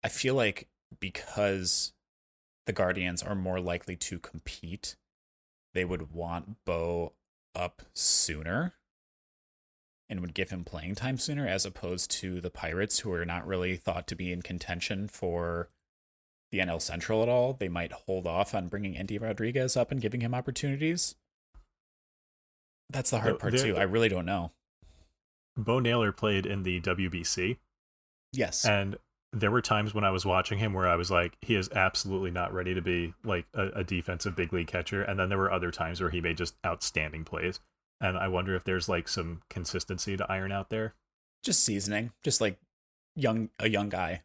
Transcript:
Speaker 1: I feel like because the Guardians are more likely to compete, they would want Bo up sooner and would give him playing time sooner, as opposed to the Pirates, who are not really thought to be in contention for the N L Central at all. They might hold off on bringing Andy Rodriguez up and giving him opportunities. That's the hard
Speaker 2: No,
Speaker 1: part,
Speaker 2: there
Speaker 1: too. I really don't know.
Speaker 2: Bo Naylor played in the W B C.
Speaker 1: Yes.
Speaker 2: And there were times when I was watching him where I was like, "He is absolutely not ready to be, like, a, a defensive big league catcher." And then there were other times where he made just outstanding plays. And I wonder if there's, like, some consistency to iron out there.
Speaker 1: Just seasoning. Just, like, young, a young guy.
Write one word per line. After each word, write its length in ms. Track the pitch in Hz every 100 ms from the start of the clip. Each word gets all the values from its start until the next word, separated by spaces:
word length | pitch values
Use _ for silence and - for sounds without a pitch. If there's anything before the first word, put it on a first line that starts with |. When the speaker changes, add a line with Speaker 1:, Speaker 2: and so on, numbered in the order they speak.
Speaker 1:
I 40 | 113
feel 260 | - 131
like 340 | 135 113 95 - _ _ -
because 920 | 95 - - - 104 98 90 - - _ _ _ _ _ _ _ -
the 60 |
Guardians 500 | 104 92 92 90 90
are 120 | -
more 260 | 101 92 92
likely 360 | 90 87 - 90
to 220 | - 87
compete, 760 | - - - - 85 87 - - _ _ _ _ _ _ _
they 100 | 87
would 280 | 90 90 78
want 440 | 80 82 85 82 110
Bo 480 | - 85 82 85 82 _ _ _ _
up 280 | - 90 _ -
sooner 800 | - - - - 76 78 101 175 - _ _ _ _ _ _ _ _ _ _ _ _ _
and 120 | 98
would 140 | 90
give 160 | 82 95
him 120 | 92
playing 300 | 85 85 82
time 240 | 101 127 131
sooner, 280 | - 143 135
as 200 | 95 98
opposed 440 | 92 90 90 -
to 280 | - 95 90
the 100 | 87
Pirates, 500 | - 82 85 104 -
who 120 | 110
are 120 | 87
not 220 | 85 87 -
really 280 | 92 90 90
thought 300 | - 87 -
to 80 |
be 180 | 87 90
in 100 | 90
contention 680 | - 90 - 87 - 98 101
for 600 | - 90 85 85 85 87 _ _ _ _ _ _ _ _
the 80 | 95
N 80 | 92
L 100 | 82
Central 440 | - 87 - 110
at 40 | 117
all. 240 | 123 123
They 140 | 135 95
might 220 | 85 85
hold 320 | - - 95 87
off 280 | 85 101
on 140 | 107 87
bringing 280 | 101 101 90
Andy 220 | 101 104
Rodriguez 580 | 110 101 113 127 127 127
up 140 | 120
and 100 | 135
giving 200 | 113 120
him 120 | 117
opportunities. 840 | 123 123 123 147 139 156 175 - - _ _ _ - _ _ _ _ _ _ _ _ _ _ _ _ _
That's 220 | 135 127
the 80 | 117
hard 140 | 110
Speaker 2:
No, 40 | 110
Speaker 1:
part, 140 | -
Speaker 2:
there 100 | 120
Speaker 1:
too. 120 | 131 90
I 60 |
really 260 | 98 107 113
don't 180 | 95 87
know. 260 | 92 85 - _ _ - - - _ _ _ _ -
Speaker 2:
Bo 240 | 107 123
Naylor 320 | 120 120 107
played 340 | 95 110 101 98
in 160 | 101
the 160 | 92 90
W 300 | 87 90 92
B 140 | 85
C. 340 | 82 - 92 123 _ _ _ _ _ _ _
Speaker 1:
Yes. 320 | 131 101 -
Speaker 2:
And 320 | 117 104 98 104 _ _ _
there 180 | 110 101
were 100 | 120
times 300 | - 107 107
when 120 | 104
I 60 | 101
was 140 | 95
watching 340 | 92 92 92 101
him 140 | 110
where 140 | 95 92
I 80 |
was 160 | 85 90
like, 260 | 90 87 -
"He 140 | - 107
is 120 | 92
absolutely 560 | - 95 - 98 95 95
not 240 | 87 87
ready 200 | 92 90
to 60 | 92
be, 320 | 87 87 85 87
like, 220 | - 92 85
a, 120 | - 98
a 160 | 101
defensive 520 | 92 92 85 90 104 87
big 160 | 85
league 160 | 92 82
catcher." 340 | 90 85 101
And 160 | 98 98
then 100 | 92
there 80 | 98
were 140 | 95
other 180 | 92 87
times 280 | - 82 87
where 100 | 90
he 100 | 87
made 160 | 85 82
just 160 | 87 -
outstanding 600 | 87 85 - - 78 78
plays. 340 | 80 82 85 90 _ _ _ _
And 160 | 101 90
I 100 | 95
wonder 260 | 90 92
if 80 | 95
there's, 240 | - 92 82
like, 200 | 90 85
some 320 | - 85 85 -
consistency 680 | - 87 92 - 92 - 95
to 120 | -
iron 220 | 95 95
out 160 | 98 98
there. 240 | 110 110 - _ _ _ _
Speaker 1:
Just 220 | - 208
seasoning. 480 | - 101 101 104 117 -
Just, 180 | - -
like, 160 | 110 92 _ _ _ _ _
young, 340 | - 131 110 110 _
a 100 | 110
young 180 | 104 104
guy. 340 | 98 87 90